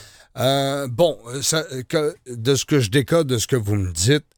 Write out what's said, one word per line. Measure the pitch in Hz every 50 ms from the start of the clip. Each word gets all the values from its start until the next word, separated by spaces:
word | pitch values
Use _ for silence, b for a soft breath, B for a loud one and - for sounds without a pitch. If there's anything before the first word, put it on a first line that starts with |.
| B B B B B B _ -
Euh, | 117 135 139 139 139 135 143 143 139 127
bon, | 117 135 175 160 131 - 113
euh, | 120 127 143
ça, | 123 - 160 156 160 -
euh, | 135 127
que, | 120 - 165 156 151 147 - - _
de | 127 120 117 110 143 139
ce | 123 -
que | - 156 139
je | 117 92
décode, | 127 143 117 - 165 170 160
de | 131 127 110
ce | -
que | - 135
vous | 120 104 101 104
me | 101 95 90
dites, | 82 82 92 123 147 147 - _ _